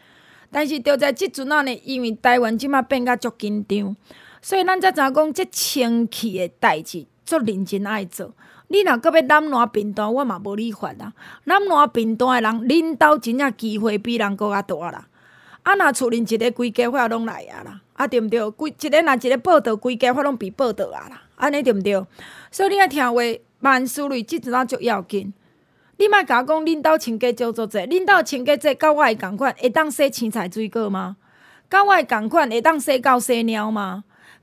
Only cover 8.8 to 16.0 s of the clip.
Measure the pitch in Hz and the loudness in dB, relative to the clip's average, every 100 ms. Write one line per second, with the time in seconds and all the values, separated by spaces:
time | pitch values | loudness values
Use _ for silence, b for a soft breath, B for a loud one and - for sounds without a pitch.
8.8 | 370 240 320 320 269 302 311 254 240 214 | 2 2 4 4 6 4 4 0 0 -2
9.8 | 208 208 214 247 262 180 202 202 233 202 | -4 -4 -2 -2 -2 -4 -8 -6 -6 -8
10.8 | 170 214 202 B B B - 381 403 302 | -10 -10 -16 B B B 0 2 4 4
11.8 | 294 240 220 226 254 247 220 220 226 320 | 4 2 -2 0 2 2 0 -2 2 2
12.8 | 320 277 302 302 226 240 277 208 220 214 | 2 4 4 4 0 -2 -2 -2 -6 -2
13.8 | 220 208 233 233 208 196 208 202 202 160 | -2 -2 -2 -2 -2 -2 -2 -2 -4 -6
14.8 | 170 127 - b b b b b 349 392 | -8 -12 -18 b b b b b 0 2
15.8 | 330 240 | 2 2